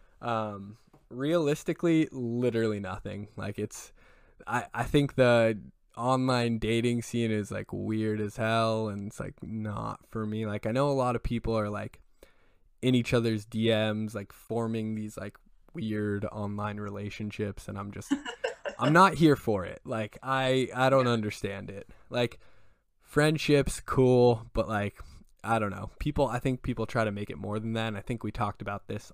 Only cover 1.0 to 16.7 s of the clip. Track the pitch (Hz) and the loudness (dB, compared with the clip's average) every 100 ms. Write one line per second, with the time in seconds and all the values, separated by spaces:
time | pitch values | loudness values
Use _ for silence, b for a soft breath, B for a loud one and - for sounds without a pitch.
1 | _ 120 143 170 147 151 - 160 170 160 | _ -6 0 2 2 0 -2 -2 4 4
2 | 156 135 117 120 123 113 113 104 98 98 | 2 -2 -4 0 2 2 0 -2 -6 -8
3 | - 98 104 - 104 104 104 - - b | -8 -10 -10 -10 -8 -6 -6 -8 -18 b
4 | b b b b - 120 - 113 120 147 | b b b b -4 -4 -4 -6 0 2
5 | 139 - 127 120 113 110 67 _ _ - | 2 4 6 6 4 0 -8 _ _ -6
6 | 123 131 131 123 117 113 110 117 120 120 | 0 2 2 2 2 0 0 2 2 0
7 | - 120 117 107 98 101 101 101 101 110 | -2 -2 0 0 -2 -8 -8 -6 -4 -2
8 | 110 107 104 - 110 113 113 110 110 101 | 0 -2 -4 -2 0 2 2 0 -2 -4
9 | 101 - 95 - 117 110 107 104 110 104 | -8 -8 -10 -10 -10 -6 -6 -6 -6 -8
10 | _ 113 107 107 110 101 110 120 143 135 | _ -6 -4 -4 -4 -4 -2 0 2 2
11 | 123 120 - 117 113 110 104 104 104 - | 0 0 -2 -4 -2 -2 -2 -4 -10 -14
12 | _ _ b b b b b - 131 123 | _ _ b b b b b -4 2 2
13 | 117 123 117 110 104 110 113 110 107 107 | 4 2 2 0 -4 0 2 4 2 0
14 | 107 110 101 - - 113 113 113 110 110 | -4 -6 -12 -16 -6 -4 -2 -2 -4 -4
15 | 107 - 101 - _ - _ - 110 107 | -6 -10 -12 -14 _ -20 _ -8 -4 -2
16 | 104 101 104 107 104 104 104 | 0 -2 -4 -6 -6 -4 -6